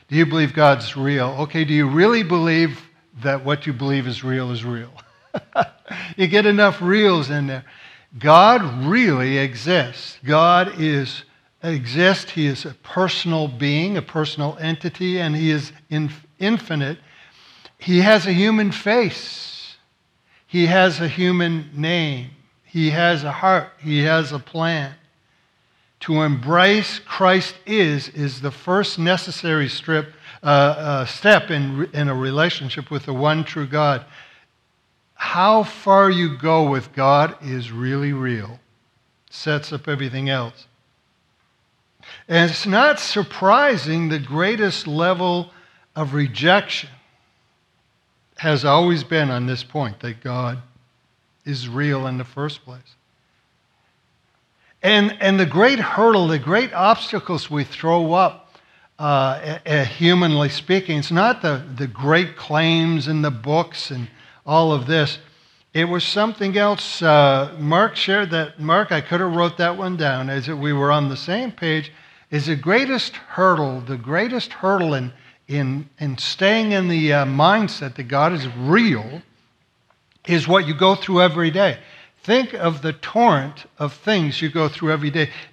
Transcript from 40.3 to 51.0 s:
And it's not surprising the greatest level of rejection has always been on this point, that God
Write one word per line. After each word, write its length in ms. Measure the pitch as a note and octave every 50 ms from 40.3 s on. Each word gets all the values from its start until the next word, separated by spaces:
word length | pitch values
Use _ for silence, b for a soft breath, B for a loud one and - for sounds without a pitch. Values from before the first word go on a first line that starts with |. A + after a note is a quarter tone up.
| C3+ C3 A#2+ A#2 - - - _ _ _ _ _ _ _ _ _ _ _ _ _ _ _ _ _ _ _ _ _ _ _ _ _ _ B B B B B B
And 240 | - E3 E3+ E3+ E3
it's 160 | D#3+ - -
not 320 | G3+ F#3+ A3+ C#4 D4+ D4 -
surprising 1080 | - - - G#3 F3 - - - F#3 F#3+ A3 C4 D4 C#4+ A#3 D#3 B2 D3+ D#3+ E3 E3+ D#3
the 100 | D#3+ D3+
greatest 680 | C3+ A#2+ C#3+ D#3+ F3+ G3+ A#3 G#3+ G#3+ F#3+ D3+ - - D#3
level 640 | D3 D#3 E3+ F#3 F#3 F3 F#3 F3+ F3 F3 E3+ F3 b b b b b b b b _
of 180 | D#3 D#3 C#3
rejection 800 | C#3 D3 C#3+ B2+ G#2 A#2+ C#3 E3+ F#3+ G3+ G3 - - - - C3+ B2+ - _ _ _ _ _ _ _ _ _ _ _ _ _ _ _ _ _ _ _ _ _ _ _ _ _ _ _ -
has 260 | - D#3+ D3+ B2+ C3
always 400 | C#3+ C#3 E3 F3 F3 F3 D#3 B2+
been 260 | - E3 D#3+ D3 C3+
on 160 | B2+ B2 B2
this 160 | B2+ B2+ B2
point, 380 | - - - D3+ C3+ A2 G2+ -
that 200 | - A#2+ A2 A#2 -
God 340 | B2+ B2 B2+ B2 A#2+ A#2 B2 - - _ _ _ _ _ _